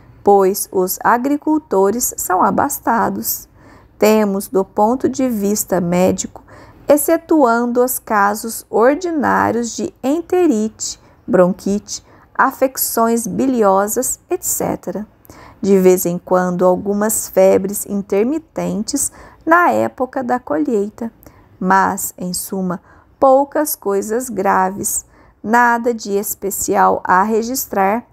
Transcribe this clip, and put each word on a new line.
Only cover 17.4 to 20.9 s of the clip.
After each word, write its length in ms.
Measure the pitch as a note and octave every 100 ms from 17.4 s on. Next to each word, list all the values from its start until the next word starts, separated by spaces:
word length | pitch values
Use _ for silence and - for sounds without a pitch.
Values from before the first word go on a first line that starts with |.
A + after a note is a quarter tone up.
| F#3+ G3 F#3+ G3+ -
intermitentes 1200 | G3+ G3 G3 A#3 D#4 - - F3 F#3 A3+ C#4 - - - -
na 280 | - E4 E4+
época 520 | A3 A3+ - B3+ C#4
da 140 | B3 B3
colheita, 760 | - D4 D4 A3 G#3